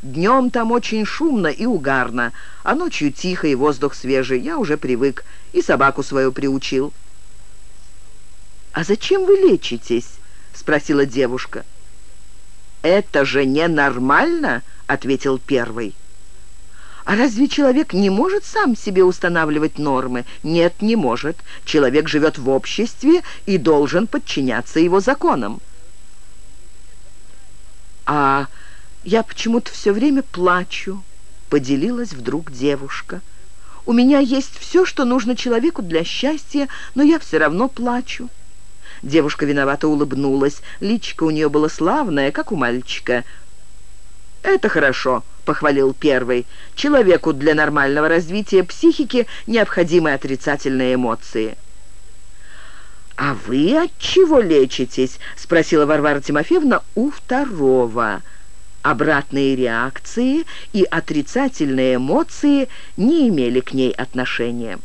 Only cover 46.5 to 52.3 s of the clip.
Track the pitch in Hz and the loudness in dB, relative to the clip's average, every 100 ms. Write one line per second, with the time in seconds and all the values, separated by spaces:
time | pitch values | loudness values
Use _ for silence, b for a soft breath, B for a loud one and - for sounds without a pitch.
46.5 | B B - 285 285 190 160 160 139 151 | B B -2 2 6 6 6 4 2 2
47.5 | 156 151 151 139 147 156 165 160 202 202 | 4 4 2 2 2 4 2 0 -4 2
48.5 | 185 185 - 330 311 262 247 220 B - | 2 2 4 4 4 0 0 0 B 0
49.5 | 226 202 - 170 170 156 135 139 131 156 | 2 2 2 4 4 4 0 -2 -2 -2
50.5 | 143 139 131 127 127 123 117 - 117 110 | -2 0 0 2 2 0 -2 -4 -4 -4
51.5 | - - - - - - - - | -6 -10 -10 -10 -10 -10 -10 -10